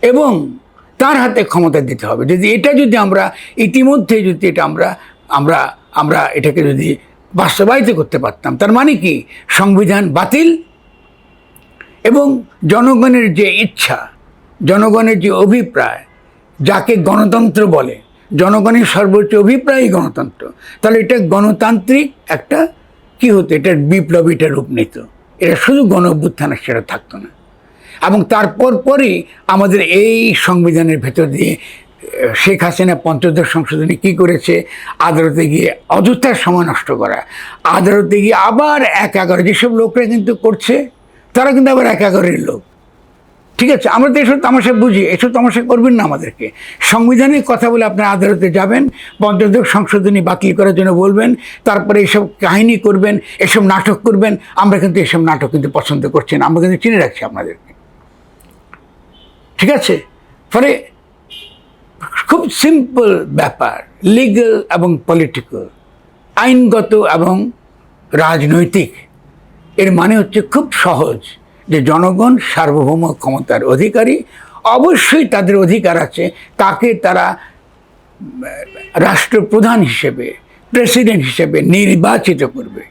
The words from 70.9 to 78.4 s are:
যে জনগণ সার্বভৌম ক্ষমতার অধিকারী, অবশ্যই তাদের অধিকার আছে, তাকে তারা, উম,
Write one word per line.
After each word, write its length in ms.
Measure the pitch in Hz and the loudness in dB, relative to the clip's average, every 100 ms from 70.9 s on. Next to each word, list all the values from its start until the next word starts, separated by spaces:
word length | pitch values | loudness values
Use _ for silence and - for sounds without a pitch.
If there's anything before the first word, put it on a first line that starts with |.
| 147 151 117 - - _ _ - | 0 -2 -4 -12 -20 _ _ -4
যে 100 | 156 131 | -2 2
জনগণ 420 | 160 180 185 233 254 - | 2 0 0 2 2 0
সার্বভৌম 500 | - 165 147 135 160 165 151 | -2 0 0 0 0 -2 -4
ক্ষমতার 400 | 135 135 135 117 131 | -6 -6 -2 -2 0
অধিকারী, 420 | 131 208 202 226 285 - - - - 226 240 | 0 0 0 0 0 -4 -20 -20 -6 0 2
অবশ্যই 500 | 302 320 - 302 254 | 2 2 2 2 2
তাদের 220 | 208 185 202 | 0 0 2
অধিকার 320 | 185 214 180 170 160 | 2 2 0 -2 -4
আছে, 180 | - 175 - - _ | -6 -8 -8 -20 _
তাকে 260 | 196 190 240 220 | -2 0 -2 0
তারা, 220 | 226 185 180 | 0 0 -2
উম, 1080 | 185 - _ _ _ _ _ _ _ - 254 | -4 -14 _ _ _ _ _ _ _ -20 -16